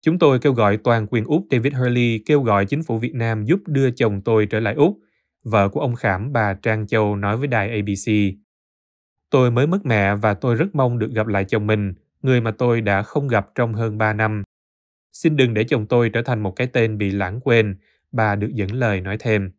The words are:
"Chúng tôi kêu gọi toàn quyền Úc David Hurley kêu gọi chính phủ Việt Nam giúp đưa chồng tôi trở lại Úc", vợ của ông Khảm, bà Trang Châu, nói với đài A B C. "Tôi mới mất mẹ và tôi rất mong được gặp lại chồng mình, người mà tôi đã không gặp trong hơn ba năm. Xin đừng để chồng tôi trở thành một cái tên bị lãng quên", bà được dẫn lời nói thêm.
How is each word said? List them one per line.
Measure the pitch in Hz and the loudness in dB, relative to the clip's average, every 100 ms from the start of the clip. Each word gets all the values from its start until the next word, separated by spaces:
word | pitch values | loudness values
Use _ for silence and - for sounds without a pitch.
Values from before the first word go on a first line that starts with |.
"Chúng | - 175 | 0 4
tôi | 156 127 | 4 4
kêu | 143 | 2
gọi | 120 104 107 | 2 2 2
toàn | 127 117 104 | 2 0 0
quyền | 117 | -4
Úc | 104 156 196 | 0 -2 0
David | 123 127 | -2 -2
Hurley | 135 127 120 120 113 - | -2 0 2 0 -2 0
kêu | 147 | 0
gọi | 123 101 101 | 2 0 0
chính | 143 | -4
phủ | 160 113 | -4 -4
Việt | 117 | -4
Nam | 123 117 110 | -4 -4 -2
giúp | 107 196 185 | 0 -2 0
đưa | 139 135 | 0 0
chồng | 117 117 101 | 0 -2 0
tôi | 107 110 104 | 0 2 2
trở | 110 | 0
lại | 110 | -2
Úc", | - 170 208 _ _ _ _ | 2 2 2 _ _ _ _
vợ | - 107 98 | -2 2 2
của | - | 0
ông | 139 | -2
Khảm, | 120 110 92 120 | -2 -2 -2 -2
bà | 127 104 | -2 -2
Trang | 92 117 110 104 | -2 -4 -4 -2
Châu, | 113 107 101 | 0 0 0
nói | 101 110 | -2 -2
với | 143 | -2
đài | 113 101 | -2 -2
A | 113 101 | -4 -4
B | |
C. | 98 - 107 101 98 _ _ _ _ _ _ _ _ _ | -4 0 2 2 -2 _ _ _ _ _ _ _ _ _
"Tôi | 139 123 | 2 4
mới | 120 131 | 2 2
mất | 196 147 | 0 0
mẹ | 110 98 | 0 2
và | 101 110 | 2 0
tôi | 98 131 | 0 -2
rất | 117 196 | 0 -2
mong | 151 127 120 | 0 0 0
được | - | -2
gặp | 113 110 | -2 -2
lại | 98 | -2
chồng | 98 113 104 | 0 -2 0
mình, | 107 98 90 _ _ | 0 -2 -6 _ _
người | 131 123 | 0 2
mà | 113 | 0
tôi | 107 123 117 | -2 0 0
đã | 104 98 | 2 0
không | 104 139 139 | 0 -4 0
gặp | 113 101 | -2 -2
trong | - 120 | -4 -2
hơn | 110 113 107 | -2 -4 -2
ba | 107 | -2
năm. | 104 110 107 98 _ _ _ _ _ _ | 0 -2 -2 -8 _ _ _ _ _ _
Xin | - 160 151 | -2 0 2
đừng | 127 | 2
để | 107 | 2
chồng | 110 127 104 | 0 -2 0
tôi | 123 117 | 0 2
trở | 110 | -2
thành | 117 113 | -2 -2
một | 101 92 | -4 -4
cái | 127 | -4
tên | 123 113 107 | 0 -2 0
bị | 101 | -2
lãng | 98 92 110 | -2 -4 -4
quên", | 131 117 107 92 _ _ _ | 2 2 2 -4 _ _ _
bà | 123 107 | -2 0
được | 101 104 | 0 -2
dẫn | 110 95 | -4 -4
lời | 123 120 95 | -2 -2 -2
nói | 92 107 | -4 -6
thêm. | 117 107 95 | -2 -2 -2